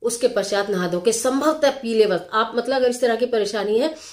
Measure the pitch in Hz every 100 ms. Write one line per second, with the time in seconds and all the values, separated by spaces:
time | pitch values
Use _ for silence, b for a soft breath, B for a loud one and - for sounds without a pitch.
0 | 233 240 247 208 190 202 202 185 175 175
1 | 220 220 254 269 302 311 277 277 233 220
2 | 208 175 - 220 226 233 240 262 247 240
3 | 240 226 247 226 196 214 202 220 311 311
4 | B